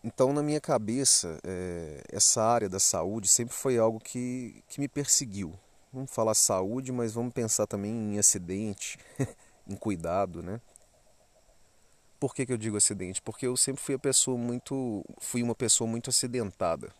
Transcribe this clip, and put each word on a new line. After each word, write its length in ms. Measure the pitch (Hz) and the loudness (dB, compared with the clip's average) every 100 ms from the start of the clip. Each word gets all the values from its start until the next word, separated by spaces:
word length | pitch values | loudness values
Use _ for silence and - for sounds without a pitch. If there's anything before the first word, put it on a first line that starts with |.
Então, 320 | 120 - 131 | -10 2 2
na 80 | 147 | 4
minha 180 | 151 151 | 0 -2
cabeça, 800 | - 131 107 123 131 - 87 80 | 0 0 0 0 4 4 2 -6
é, 640 | - 92 92 85 80 71 - | -6 -6 -4 -6 -8 -12 -10
essa 320 | 101 - 120 | 2 4 6
área 260 | 113 117 101 | 4 4 2
da 100 | 95 | 2
saúde 480 | - 90 87 110 98 | 2 2 -2 0 4
sempre 280 | - 120 | 4 2
foi 240 | - 135 120 | -2 0 4
algo 200 | 113 113 | 4 2
que, 640 | - 123 123 127 120 - _ | -8 -6 -4 -6 -8 -14 _
que 100 | - | -6
me 80 | 139 | -4
perseguiu. 720 | 147 139 - 127 98 85 92 _ _ _ | -4 2 2 2 -6 -6 -8 _ _ _
Vamos 200 | 131 135 | -10 -4
falar 220 | - 110 | 2 4
saúde, 580 | 107 - 95 95 123 131 | 4 4 2 0 -4 -4
mas 200 | 123 117 | -2 -2
vamos 200 | 113 120 | -2 -4
pensar 340 | 123 113 - 107 | -2 0 0 0
também 240 | 104 101 | 0 -2
em 280 | 113 107 104 | -2 -2 4
acidente, 800 | 101 98 87 95 107 98 - - - - | 4 2 -2 -4 -4 -6 -10 -12 -16 -4
<laughs> 480 | 131 - - _ - | -4 -4 -20 _ -12
em 100 | 98 | -6
cuidado, 680 | 110 92 82 92 95 85 | -2 -2 0 0 0 -4
né? 180 | 85 110 _ - _ _ _ _ _ _ _ _ _ _ _ _ _ _ | -8 -10 _ -20 _ _ _ _ _ _ _ _ _ _ _ _ _ _
Por 140 | 139 | -4
que 120 | - 127 | -2 -2
que 60 | |
eu 60 | 120 | 0
digo 180 | 110 104 | 0 2
acidente? 440 | - 104 92 95 | 2 0 -6 -6
Porque 260 | - - 127 | -8 -6 -4
eu 100 | 123 | 0
sempre 260 | - 135 | -2 -2
fui 120 | - | -4
a 40 | 135 | -2
pessoa 400 | 143 131 - 127 | 2 2 2 0
muito, 640 | 120 120 - 135 127 104 - - | -2 -4 -4 -4 -2 -4 -6 -12
fui 240 | - 120 | -4 -2
uma 120 | 120 | 0
pessoa 340 | 113 117 - 113 | 0 2 2 2
muito 200 | 117 131 | -2 0
acidentada. 840 | - 127 120 104 - 90 76 95 | 0 0 -2 -4 0 0 0 -6